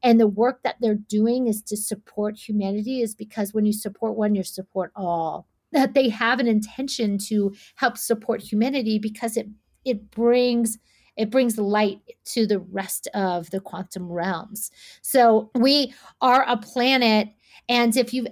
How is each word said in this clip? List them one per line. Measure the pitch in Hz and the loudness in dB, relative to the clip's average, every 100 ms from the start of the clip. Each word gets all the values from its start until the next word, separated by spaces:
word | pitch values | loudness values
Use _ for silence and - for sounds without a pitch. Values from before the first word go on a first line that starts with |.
and | 247 226 | 4 6
the | 214 | 4
work | 196 247 262 | 2 0 0
that | - - | -6 -2
they're | 226 214 | -2 -2
doing | - 208 220 247 247 | -2 0 2 2 0
is | 214 | -2
to | - 208 | -6 -8
support | - 208 - - 208 214 | -6 -8 -10 -6 -6 -6
humanity, | - 208 190 208 214 262 | -6 -2 -2 -2 -4 -4
is | 226 | -4
because | - 214 - 202 | -6 -10 -6 -4
when | 214 208 | 0 0
you | |
support | 208 202 - 226 220 | 0 -6 -6 -6 -2
one, | 208 | 0
you | 208 | 0
support | 185 - 190 190 170 208 | -2 -10 -8 -6 -6 -4
all. | 180 170 160 151 - _ _ | -4 -2 -2 -6 -12 _ _
That | - 262 | 0 2
they | 277 262 | 2 2
have | 208 233 247 | 0 0 2
an | 240 | 2
intention | 214 214 - 269 - 214 202 - | 0 -2 -8 -8 -4 -2 -2 -2
to | 214 196 202 - - | -2 -2 -4 -18 -4
help | 254 - | -4 -2
support | - 226 - 214 | -4 -4 -2 -6
humanity | - 208 247 269 220 214 | -2 0 0 0 -2 -2
because | 214 214 233 233 | -4 -6 -6 -6
it, | 208 - _ _ 262 | -8 -12 _ _ -6
it | 208 - | -6 -6
brings, | - 233 247 247 240 226 220 _ _ _ - | 0 2 4 2 2 0 -4 _ _ _ -6
it | 214 | 0
brings | 262 247 220 | 2 0 0
light | 202 208 208 196 - - - | 0 2 0 -2 -14 -18 -6
to | 240 208 | -2 0
the | 202 | 0
rest | 175 190 190 - - | -4 -8 -8 -8 -8
of | 208 190 175 170 | -4 -2 -2 -4
the | 190 | -8
quantum | - 165 190 185 175 | -8 -12 -10 -12 -8
realms. | 170 185 170 - 208 - - - - | -6 -4 -6 -8 -12 -12 -14 -20 -14
So | - - 233 220 220 247 | 0 4 6 6 2 2
we | 262 294 262 - - - | 4 4 0 -6 -20 -2
are | 254 262 - | 4 4 4
a | 233 | -2
planet. | - 254 254 262 233 214 214 _ _ - - | -4 0 2 4 4 2 0 _ _ -10 -2
And | 240 240 233 | 2 2 2
if | 233 | 0
you've | 254 233 | -2 -6